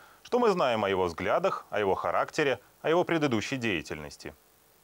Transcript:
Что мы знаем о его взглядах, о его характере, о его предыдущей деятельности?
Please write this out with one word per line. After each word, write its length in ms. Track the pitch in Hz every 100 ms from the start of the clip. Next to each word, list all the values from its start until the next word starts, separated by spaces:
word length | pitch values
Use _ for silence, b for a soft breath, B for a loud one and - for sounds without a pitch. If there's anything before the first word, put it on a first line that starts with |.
| B B
Что 160 | - 247
мы 140 | 233
знаем 320 | 180 143 110
о 60 | 101
его 160 | 92 90
взглядах, 600 | 82 92 156 180 - -
о 80 | 107
его 160 | 101 92
характере, 640 | 90 90 139 - 143 120 B B
о 60 | 147
его 140 | 170
предыдущей 540 | 170 165 147 113 - 135
деятельности? 800 | 117 87 71 76 76 - 87 73 _ _ _ _